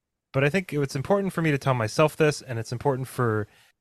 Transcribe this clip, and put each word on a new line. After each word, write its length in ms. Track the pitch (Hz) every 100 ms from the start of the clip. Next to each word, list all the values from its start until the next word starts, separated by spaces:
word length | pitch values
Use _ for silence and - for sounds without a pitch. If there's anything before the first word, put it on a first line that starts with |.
| _ _ _
but 100 | 135
I 80 | 143
think 220 | 190 180
it's 240 | 147 139 139
important 360 | - 202 190
for 100 | 175
me 80 | 165
to 80 | 139
tell 160 | 139
myself 420 | 123 110 - 151 -
this, 260 | 156 139
and 160 | - 113
it's 140 | 110
important 360 | 120 143 131 131
for 380 | - 120 107 104 _ _ _